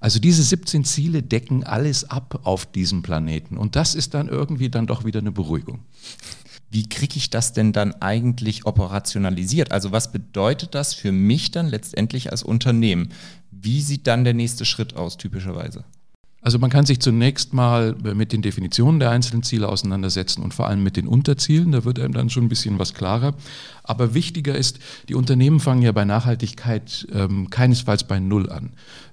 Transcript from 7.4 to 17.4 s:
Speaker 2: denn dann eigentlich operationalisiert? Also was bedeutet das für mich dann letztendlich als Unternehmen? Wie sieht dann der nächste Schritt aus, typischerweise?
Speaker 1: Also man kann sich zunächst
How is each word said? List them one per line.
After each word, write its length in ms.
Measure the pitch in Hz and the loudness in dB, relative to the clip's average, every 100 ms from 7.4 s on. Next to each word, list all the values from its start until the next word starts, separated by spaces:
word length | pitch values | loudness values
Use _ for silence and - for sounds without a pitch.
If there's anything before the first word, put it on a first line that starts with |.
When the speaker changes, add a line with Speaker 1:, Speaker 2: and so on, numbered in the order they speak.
| - | -2
Speaker 2:
denn 220 | - 110 | 2 2
dann 220 | 104 104 - | 2 -2 -2
eigentlich 680 | 95 110 123 123 110 - 110 | -2 0 0 -2 -4 -4 0
operationalisiert? 1080 | - 92 101 - 104 98 90 92 151 - | 0 0 -2 -4 -2 -2 -2 0 0 0
Also 180 | 98 98 | -2 0
was 220 | 110 - | -2 -2
bedeutet 600 | 101 - 101 104 147 170 | -8 -8 -2 0 -2 -4
das 200 | 139 143 | -6 -6
für 180 | - 104 | -4 -2
mich 400 | 95 101 143 - | 2 4 2 0
dann 160 | 170 160 | -2 -2
letztendlich 640 | 107 - - 113 131 123 | -4 -6 -4 -2 -4 -6
als 120 | - | -6
Unternehmen? 680 | - 113 127 117 113 87 87 - - - - | -2 0 2 2 2 2 -2 -8 -20 -20 -20
Wie 300 | 95 104 135 | -8 -2 -2
sieht 260 | 143 143 131 | -2 -2 0
dann 160 | 117 | 2
der 100 | 123 | 2
nächste 300 | 117 117 - | 2 -2 -2
Schritt 320 | 113 - 110 - | -4 -4 -6 -6
aus, 220 | 90 - | -8 -8
typischerweise? 680 | 95 95 92 87 82 - - - - - - - | -8 -8 -8 -8 -10 -12 -18 -20 -20 -20 -20 -6
Speaker 1:
Also 140 | 120 120 | 0 2
man 140 | 127 | 4
kann 160 | 135 143 | 4 6
sich 120 | 123 | 4
zunächst 540 | 131 117 127 147 | 4 4 2 0